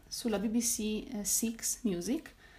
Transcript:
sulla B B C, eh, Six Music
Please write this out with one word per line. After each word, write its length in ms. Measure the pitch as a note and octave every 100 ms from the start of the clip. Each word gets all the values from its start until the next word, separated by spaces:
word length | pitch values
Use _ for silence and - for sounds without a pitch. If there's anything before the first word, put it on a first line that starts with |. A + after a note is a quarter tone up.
| -
sulla 320 | - A#3+ G3+
B 100 | A3
B 120 | A#3
C, 460 | A3+ - G#3+ G#3+ -
eh, 140 | G#3
Six 560 | G3+ - A3+ A3+ - -
Music 520 | G#3 F3 F3+ C#4+ - - -